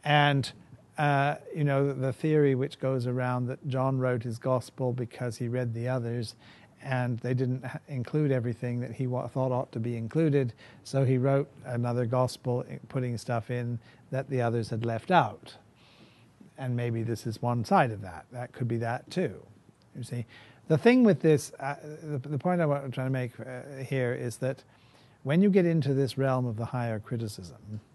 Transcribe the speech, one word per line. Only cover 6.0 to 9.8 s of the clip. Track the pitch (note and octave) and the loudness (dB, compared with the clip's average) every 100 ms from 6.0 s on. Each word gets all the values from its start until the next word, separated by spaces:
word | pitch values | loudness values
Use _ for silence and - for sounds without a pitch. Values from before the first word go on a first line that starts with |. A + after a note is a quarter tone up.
| A#2 A#2+ A2 - - - - - | -4 -6 -6 -12 -20 -20 -20 -16
and | - B2+ B2 A#2+ | -6 -2 -2 -2
they | A#2+ | -2
didn't | B2+ B2+ B2+ | 0 0 -2
ha-, | B2+ D3 - | -6 -10 -8
include | C3+ A#2 D3+ D3+ | -8 -2 0 2
everything | B2+ A#2+ A2+ B2 A#2+ | 2 0 -4 -4 -4
that | B2 | -6
he | A2+ B2+ | -4 -4
wa-, | B2 A#2+ | -2 -4
thought | C3+ C3 | -2 0
ought | B2 - | -2 -4
to | |
be | A#2 | -6